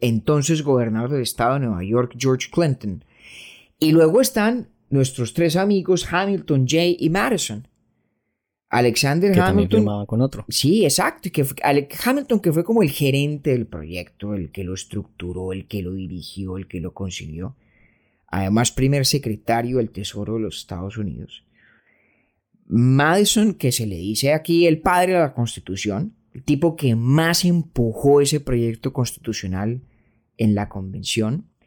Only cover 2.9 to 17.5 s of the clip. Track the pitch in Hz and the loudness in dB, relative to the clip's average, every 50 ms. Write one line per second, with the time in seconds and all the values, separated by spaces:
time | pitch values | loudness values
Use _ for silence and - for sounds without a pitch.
2.9 | 92 - - _ _ _ - - - - - - - - _ _ _ - 156 156 | -8 -10 -12 _ _ _ -20 -20 -20 -20 -20 -20 -20 -20 _ _ _ -2 2 4
3.9 | 156 165 160 160 170 247 269 - - 226 208 220 247 247 - - _ _ _ - | 6 6 6 6 6 4 2 2 2 0 0 0 0 -2 -6 -10 _ _ _ -2
4.9 | 139 139 131 131 - - 120 110 - 165 170 165 147 180 190 202 208 190 165 170 | 0 0 0 0 -2 -4 -6 -4 0 0 2 2 2 2 2 2 2 2 2 0
5.9 | 185 175 - - 170 175 196 196 202 175 - - 151 135 131 123 151 160 175 175 | 0 0 0 -2 -2 -2 0 0 -2 -2 -2 0 0 2 2 2 2 2 2 2
6.9 | 175 - - 160 165 196 226 262 233 160 - - 214 208 - _ _ _ _ _ | 2 2 0 0 0 0 0 0 0 -2 -4 -6 -8 -10 -14 _ _ _ _ _
7.9 | _ _ _ _ _ _ _ _ _ _ _ _ _ _ _ _ - 120 123 120 | _ _ _ _ _ _ _ _ _ _ _ _ _ _ _ _ 0 2 2 2
8.9 | 113 - - 139 147 170 190 202 190 175 - 92 - 202 196 92 107 110 104 104 | 2 2 0 0 2 2 2 4 4 4 4 4 4 2 2 4 2 2 2 2
9.9 | 104 104 104 - 113 113 127 135 - 107 - - - - - 135 185 226 202 143 | 0 -4 -6 -2 0 0 0 0 -2 -6 -10 -6 -4 0 2 2 4 4 4 2
10.9 | 135 - 196 320 - - - 180 - 156 139 135 - - - 147 143 143 139 - | 2 0 0 -2 -4 -6 -10 -4 -2 0 -2 -2 -2 -2 0 2 2 2 0 -2
11.9 | - - - 240 262 285 277 - 240 202 - 175 147 165 175 - 226 233 190 143 | -6 -4 -2 0 0 0 0 0 0 0 2 2 0 0 0 2 2 2 2 2
12.9 | 135 - 147 139 131 139 143 147 147 143 - 151 131 123 110 98 - 80 76 80 | 2 0 0 2 2 2 0 -2 -4 -4 -2 0 0 0 -2 -4 -8 -12 -12 -10
13.9 | 87 90 87 - _ _ - 104 107 98 85 71 - 98 95 87 92 - - - | -10 -10 -12 -12 _ _ -8 -6 -6 -6 -8 -8 -10 -10 -8 -8 -8 -10 -10 -10
14.9 | - 104 95 - _ - 87 87 87 92 92 92 95 95 95 - - 101 90 90 | -10 -10 -10 -12 _ -12 -10 -10 -8 -8 -8 -8 -8 -8 -10 -8 -8 -8 -6 -6
15.9 | 92 95 95 85 95 87 78 - - 101 98 92 92 95 92 - - 90 80 78 | -8 -8 -8 -10 -10 -12 -14 -14 -12 -10 -10 -8 -8 -10 -10 -10 -10 -10 -10 -10
16.9 | - - 98 92 90 - - 80 78 82 87 - | -10 -10 -10 -8 -8 -10 -12 -12 -10 -10 -10 -12